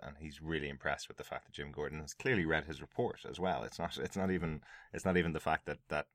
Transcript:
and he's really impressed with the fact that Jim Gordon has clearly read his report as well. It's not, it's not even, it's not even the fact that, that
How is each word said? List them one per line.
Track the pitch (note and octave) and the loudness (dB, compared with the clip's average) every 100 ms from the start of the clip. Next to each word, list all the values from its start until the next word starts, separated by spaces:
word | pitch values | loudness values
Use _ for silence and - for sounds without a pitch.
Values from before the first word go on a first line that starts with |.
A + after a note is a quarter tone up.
and | - C#2+ | -12 -10
he's | D#2 C#2+ | -10 -8
really | D#2 D#2+ C#2+ | -2 0 0
impressed | C2+ D2 C#2 - | -2 -2 -2 -4
with | - | -10
the | |
fact | - C2 - | -6 -6 -8
that | |
Jim | - C#2+ | -10 -8
Gordon | C#2+ C#2+ D#2 | -2 -2 -2
has | D2 | -8
clearly | - C3 A2 D#2+ | -2 2 4 6
read | D#2 D#2 | 4 2
his | C#2+ | -8
report | - - A#2+ - - | -8 0 0 -2 -8
as | E2+ | -2
well. | F#2 C#2 | 0 0
It's | - - | -2 -4
not, | E2+ C#2 | -4 -2
it's | D2+ G2 | -4 0
not | F#2+ | 2
even, | F#2 E2 D2+ - - - | 4 2 -2 -8 -20 -10
it's | D#2 F#2+ | -2 4
not | F2+ | 4
even | E2+ | 4
the | D#2 | 2
fact | D#2+ D#2 - | 2 2 0
that, | C#2+ - | -6 -2
that | D2+ - | -2 -2